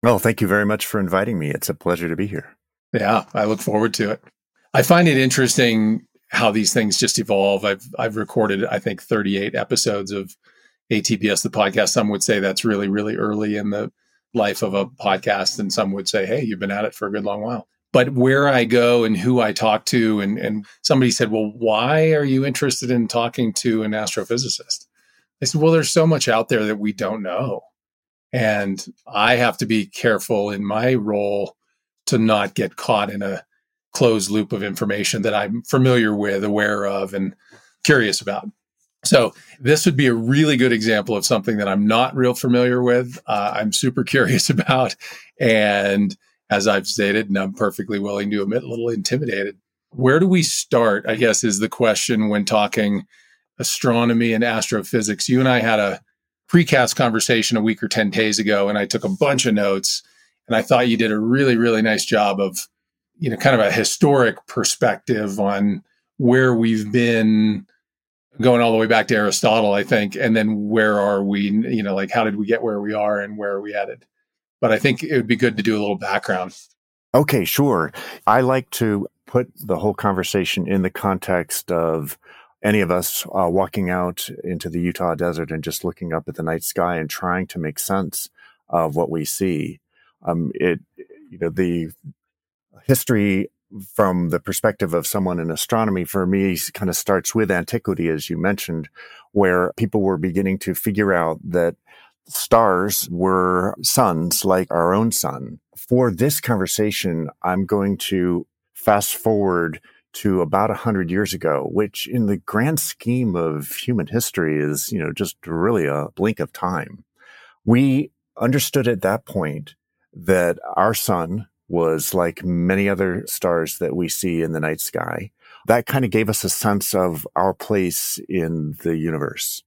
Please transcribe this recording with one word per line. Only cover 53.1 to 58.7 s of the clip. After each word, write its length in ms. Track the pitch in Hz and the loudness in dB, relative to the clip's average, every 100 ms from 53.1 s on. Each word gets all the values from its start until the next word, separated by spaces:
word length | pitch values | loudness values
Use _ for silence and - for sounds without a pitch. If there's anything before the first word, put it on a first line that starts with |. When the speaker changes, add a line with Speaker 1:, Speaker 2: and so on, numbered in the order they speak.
| _ _ _ _ _ | _ _ _ _ _
Speaker 2:
astronomy 760 | 117 - 135 117 120 117 117 | -6 -2 0 2 2 2 2
and 100 | 110 | 2
astrophysics. 840 | 117 110 - 110 92 120 107 101 - | 0 0 -2 -4 -2 -2 -2 -4 0
You 100 | 123 | 2
and 80 | 131 | 4
I 120 | 123 | 4
had 180 | 110 110 | 4 2
a 240 | 101 95 _ _ _ _ _ | 2 -2 _ _ _ _ _
precast 420 | 170 170 139 123 | 4 6 4 4
conversation 600 | - 123 110 - 117 107 117 | 2 0 2 2 2 2 2
a 60 | |
week 200 | 110 107 | 2 0
or 60 | 104 | -2
ten 220 | - 104 | 0 0
days 280 | 92 110 101 | 2 0 0
ago, 300 | 104 101 | 0 2
and 80 | 101 | 2